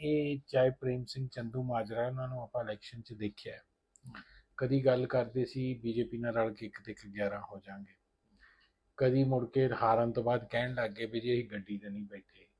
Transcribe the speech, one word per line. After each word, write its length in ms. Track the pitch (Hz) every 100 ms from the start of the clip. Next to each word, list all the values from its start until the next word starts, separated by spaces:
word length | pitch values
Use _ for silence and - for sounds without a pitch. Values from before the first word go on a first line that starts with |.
ਇਹ 380 | 151 151 147 143 -
ਚਾਹੇ 220 | 135 127
ਪ੍ਰੇਮ 360 | 127 131 127 123
ਸਿੰਘ 220 | - 131
ਚੰਦੂ 360 | - 117 123
ਮਾਜਰਾ, 440 | 127 117 107 113 120
ਉਹਨਾਂ 200 | 131 131
ਨੂੰ 140 | 127
ਆਪਾਂ 220 | - 123
ਇਲੈਕਸ਼ਨ 380 | 113 104 - 120
'ਚ 120 | -
ਦੇਖਿਆ, 400 | 107 104 - - - _ _ _ _ 127 117 - - _ -
ਕਦੀ 280 | 127 135 131
ਗੱਲ 200 | 127 123
ਕਰਦੇ 400 | - 117 123 123
ਸੀ 280 | 131 127
ਬੀਜੇਪੀ 440 | 123 117 113 117 117
ਨਾਲ 160 | 120
ਰਲ 200 | 113 113
ਕੇ 120 | 107 110
ਇੱਕ 160 | - -
ਤੇ 60 |
ਇੱਕ 160 | 104 107
ਗਿਆਰਾਂ 340 | 101 101 101
ਹੋ 180 | 104 101
ਜਾਣਗੇ, 340 | 98 98 101 _ _ _ _ _ - _ _ _ _ -
ਕਦੀ 260 | 131 131
ਮੁੜ 260 | 135 131 120
ਕੇ 200 | 139 131 117
ਹਾਰਨ 300 | 113 113 120
ਤੋਂ 120 | 117
ਬਾਅਦ 220 | 117 120 110
ਕਹਿਣ 280 | 120 123
ਲੱਗ 180 | 127 113
ਗਏ 140 | 101 113
ਵੀ 140 | 113
ਜੀ 140 | 117
ਅਸੀਂ 160 | 120 117
ਗੱਡੀ 280 | 104 95 101
ਤੇ 120 | 104
ਨਹੀਂ 140 | 101
ਬੈਠੇ। 420 | 101 101 - - - _